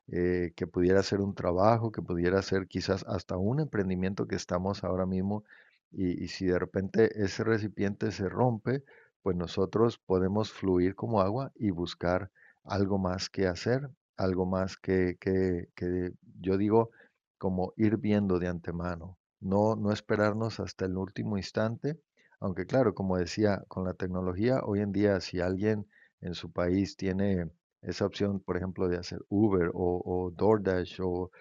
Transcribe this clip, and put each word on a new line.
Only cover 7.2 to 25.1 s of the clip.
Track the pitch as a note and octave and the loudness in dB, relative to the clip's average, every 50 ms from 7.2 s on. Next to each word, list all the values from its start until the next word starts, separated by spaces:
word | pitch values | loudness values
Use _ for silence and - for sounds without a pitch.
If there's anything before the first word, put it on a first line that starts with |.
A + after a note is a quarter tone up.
| G#2 | -2
ese | F#2+ - - G#2+ | -2 -2 -2 0
recipiente | A2 A2+ G#2+ G#2 G2+ - - G2+ G2 G2+ - A2+ A2 | 0 0 0 -2 -4 -4 -2 -2 -2 -2 -2 -4 -4
se | G2 - G2 | -2 -2 -4
rompe, | F2+ F2+ G2+ A#2+ B2+ A#2 G#2+ - A#2+ B2 C#3+ - - - - - _ _ _ | -2 2 2 2 2 2 0 -2 -4 -4 -4 -6 -10 -20 -20 -20 _ _ _
pues | - G2 F2+ | -2 -2 -2
nosotros | F2 F2 E2 - G2+ F#2+ F2+ - G#2 A#2 A#2+ A2 - | -2 -4 -4 -2 -2 0 2 2 4 4 2 2 -2
podemos | _ - F#2 F#2 F#2 F#2 G2 G#2+ G#2+ - | _ 0 2 2 2 2 0 0 -2 -4
fluir | - - - F#2+ F#2 F2+ F2+ F#2+ G2 | -6 -2 2 2 4 4 4 2 0
como | - - A#2+ A2+ G#2 | -2 -4 0 2 2
agua | F#2 G2 G#2 C3 C#3 B2 - | 2 2 0 -2 -6 -8 -6
y | - - G2+ | -4 -2 -2
buscar | F2+ E2 F2 E2+ - - - F2 F2+ F#2 G2 F#2+ _ _ _ _ _ _ - | -2 -2 -4 -6 -6 -2 0 0 0 0 -2 -6 _ _ _ _ _ _ -10
algo | - G2+ G2 G2+ F#2+ G2+ | -4 -2 0 0 0 0
más | G2 F#2+ F2+ F2+ F#2+ - - | 0 0 0 -2 -4 -6 -6
que | - - F#2+ | -2 0 0
hacer, | F#2 F2+ - - A2 B2 C3+ C#3+ C3 - _ _ _ _ | 0 0 -2 -2 0 0 0 -2 -8 -14 _ _ _ _
algo | - G2 F#2+ F#2 F2+ F#2 | -2 -2 0 0 0 0
más | F#2 F#2+ F#2 F#2+ F#2+ - | 0 0 0 -2 -2 -6
que, | - - F#2+ F#2+ F#2 F#2 F2+ F2 - | -6 -2 0 2 2 2 0 -2 -2
que, | - G2 F#2+ F#2+ F#2+ F#2 F2+ F2 - - _ | -2 0 2 2 2 2 0 -2 -4 -10 _
que | - F2+ F2+ F2+ F2+ F2+ F2+ - - _ - - - | -6 -4 -2 -2 -2 -4 -4 -8 -12 _ -20 -16 -6
yo | E2+ F#2 F#2+ | -2 0 0
digo | G2 G#2 G#2 G#2+ A2+ A2+ A2+ - - - _ _ _ _ _ _ | 2 2 4 4 4 4 2 -4 -16 -20 _ _ _ _ _ _
como | - - F#2+ F#2 F#2 F2+ F#2+ - | -6 -4 -2 -2 -2 -2 -2 0
ir | - A2 G#2+ A2 | 2 2 2 2
viendo | G#2 - G#2+ G#2 G#2 G2+ G2 F2+ F2 | 2 2 2 2 2 4 2 2 0
de | F2+ | 0
antemano, | F2+ F2 E2+ E2+ - E2+ E2+ E2+ F2 F2 E2 E2 F#2 F#2 _ _ _ _ - | -2 -4 -4 -6 -6 -6 -4 -4 -4 -6 -6 -10 -14 -18 _ _ _ _ -10
no, | G2 F#2+ F#2+ G2+ G#2+ A2 A2 | -4 0 2 4 4 2 2
no | G#2+ G#2 G#2 | 0 0 -2
esperarnos | A2 - - - A2+ G#2 G#2+ G#2+ G#2 A2 A2+ A2 - - | -2 -2 -2 0 2 2 2 2 2 0 -2 -4 -4 -6
hasta | G2+ F#2+ - - F#2+ | -8 -8 -6 -4 -4
el | F#2+ F#2 | -2 -2
último | F#2+ F#2+ F#2 - - A2+ A2 G#2 | -4 -4 -6 -6 -6 -4 -4 -4
instante, | G2 F#2 - - A2 A2 A2+ A#2 - - C#3+ D#3 E3 _ _ _ _ _ _ _ - | -4 -4 -4 -2 0 0 0 -2 -4 -6 -6 -6 -8 _ _ _ _ _ _ _ -6
aunque | G#2 G2+ F2 F2+ F2+ | -6 -4 -4 -4 -4
claro, | - - C3 B2+ G#2+ F#2 | 0 2 4 4 4 2
como | - G2 F#2+ F#2 | 0 0 0 0
decía, | F#2 F2+ F2+ - G#2+ G#2+ G#2 G2 F2+ - | 0 0 0 0 2 2 2 2 0 -4
con | - - F#2+ F#2 | -8 -6 -6 -4
la | F#2 F2+ | -4 -4
tecnología, | - G2 F2+ F2+ F#2 F#2 F2+ F2+ F#2 A2 B2 C3 C3 - | -4 -6 -4 -4 -4 -4 -4 -2 0 0 0 0 0 0
hoy | G#2+ G2+ G2+ | -2 -2 0
en | G#2 G2+ | 0 0
día | F#2+ G2 G#2 G#2 | 2 2 4 4